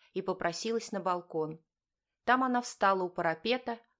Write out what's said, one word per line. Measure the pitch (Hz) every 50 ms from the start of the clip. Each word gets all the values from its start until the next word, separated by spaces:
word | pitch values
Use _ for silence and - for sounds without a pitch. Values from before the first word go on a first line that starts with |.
| _ _ -
и | 190
попросилась | 190 190 180 185 - 175 170 - - 226 226 226 226 -
на | 214 196
балкон. | 175 185 180 180 175 - - 160 156 156 160 - _ _ _ _ _ _ _ _ _ _ _ _ -
Там | - 247 262 262
она | 254 247 240
встала | 240 - - - 208 196 196 190 180
у | 180
парапета, | - 175 170 165 160 165 - 226 247 254 - 240 233 226 _ _ _